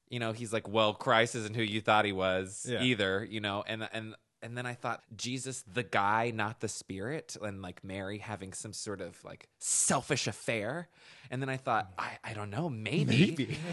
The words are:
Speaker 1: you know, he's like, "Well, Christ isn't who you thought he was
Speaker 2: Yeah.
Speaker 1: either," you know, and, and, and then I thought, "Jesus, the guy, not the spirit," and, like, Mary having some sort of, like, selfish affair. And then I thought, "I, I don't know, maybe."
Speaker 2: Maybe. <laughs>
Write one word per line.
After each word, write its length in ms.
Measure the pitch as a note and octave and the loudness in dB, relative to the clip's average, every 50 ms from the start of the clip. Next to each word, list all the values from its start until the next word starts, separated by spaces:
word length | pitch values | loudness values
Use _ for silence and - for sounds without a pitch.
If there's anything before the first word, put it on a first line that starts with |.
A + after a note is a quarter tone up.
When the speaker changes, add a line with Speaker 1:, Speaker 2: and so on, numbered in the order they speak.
| _ - | _ -8
Speaker 1:
you 80 | B2 B2 | -6 -4
know, 140 | A#2 A2+ A2 | -2 -2 -2
he's 200 | A2 B2 G#2+ G#2+ | -4 -4 -2 -2
like, 160 | A2 G#2 - | -2 -2 2
"Well, 240 | G2+ A2+ A2 G#2+ G#2 | 4 6 6 6 4
Christ 420 | - - C#3 A#2+ A2+ A#2 A#2+ - | 2 4 6 8 8 6 6 4
isn't 180 | B2 G#2+ G#2+ G#2+ | -2 -4 -4 -2
who 80 | A#2+ A2+ | 0 0
you 180 | G#2+ G#2 A2 | 0 0 0
thought 240 | G2+ - G#2+ G#2+ G#2+ | 4 6 8 8 8
he 80 | G#2 G2 | 6 4
was 540 | F#2 F#2 F#2+ F#2 F#2 F#2+ F#2 G#2 - - B2 | 2 2 4 4 2 0 -2 -6 -8 -6 -4
Speaker 2:
Yeah. 140 | B2 G#2+ B2+ | 0 2 4
Speaker 1:
either," 420 | B2+ B2+ G2+ G2+ F#2+ F#2+ G2 A2+ | 4 4 4 4 4 2 2 0
you 160 | F2+ G2+ A2 | -2 -4 -4
know, 240 | G#2 G#2 G2 G2+ - | -2 -2 -2 -2 -2
and, 220 | - G#2+ A2 A2 - - | -4 -4 -6 -6 -6 -6
and, 200 | A2 A2 A2 A2 - _ _ _ _ - | -6 -6 -8 -10 -14 _ _ _ _ -12
and 160 | A#2 A#2 B2 | -8 -6 -6
then 80 | B2 | -6
I 80 | B2 A#2+ | -6 -6
thought, 280 | - - B2 A2+ - - - A2 | -4 -4 -4 -4 -6 -8 -14 -12
"Jesus, 460 | G2 - A#2+ B2+ C3 A#2+ C3 C3 - - | -8 -6 -4 -4 -4 -4 -6 -8 -8 -10
the 200 | - F2+ B2 A#2+ | -8 -4 -4 -2
guy, 500 | - - G#2+ G2 G2+ G#2+ A2+ A#2 A#2+ A2+ | 0 0 2 4 4 4 4 2 2 0
not 280 | A2 G#2+ G#2+ A2+ - | -2 -2 -4 -4 -4
the 80 | - G#2+ | -6 -6
spirit," 640 | - - - - - F#2+ F#2+ A#2 D3 D#3+ - - - - | -6 -6 -10 -8 -8 -6 -4 -4 -6 -6 -8 -10 -10 -8
and, 220 | - G#2+ G2 G2 F#2+ | -6 -6 -6 -6 -8
like, 200 | F#2 - - - | -10 -12 -12 -12
Mary 360 | G2 F#2+ G2 G2 F#2+ G#2 G#2+ | -10 -8 -6 -6 -6 -6 -8
having 340 | G2+ A2+ G#2+ G2+ G2 F#2+ F#2+ | -8 -8 -8 -8 -8 -10 -10
some 220 | - - A2 G2+ | -10 -10 -10 -10
sort 260 | - - A2 G2+ F#2 | -10 -8 -8 -6 -6
of, 160 | F#2 E2+ F2 - - | -8 -10 -10 -14 -16
like, 240 | - - - - _ _ - | -16 -16 -16 -18 _ _ -8
selfish 680 | - - - - - - F3 C#3 - - D3 A#2+ - | -4 0 2 2 4 4 2 2 2 0 0 0 0
affair. 640 | - G#2+ - - - A#2+ A2+ G2+ A2 C3+ E3+ F3 - _ - - - - - - - | -2 -4 -4 -4 -2 -2 0 -2 -2 -4 -6 -8 -10 _ -20 -20 -20 -20 -20 -14 -8
And 120 | B2+ B2+ C3+ | -6 -6 -4
then 60 | C3+ | -4
I 80 | C3 | -4
thought, 360 | B2+ - C3+ A#2+ G#2+ F#2+ F#2 F#2 - | -4 0 2 2 2 0 -2 -6 -6
"I, 200 | - - - - - | -6 -6 -6 -8 -10
I 120 | - A2 | -8 -8
don't 160 | G#2+ G#2+ G#2 | -6 -6 -6
know, 180 | G2 A#2+ E3 F3 | -4 -2 -2 -2
maybe." 360 | B2+ A2 G#2+ G2+ B2 E3+ D3+ B2+ G#2+ B2+ E3+ - | -2 -4 -4 0 2 2 4 6 6 6 6 6
Speaker 2:
Maybe. 140 | E3 E3 B2+ - - - - | 4 2 0 -2 -2 -4 -4
<laughs> 60 | - | -4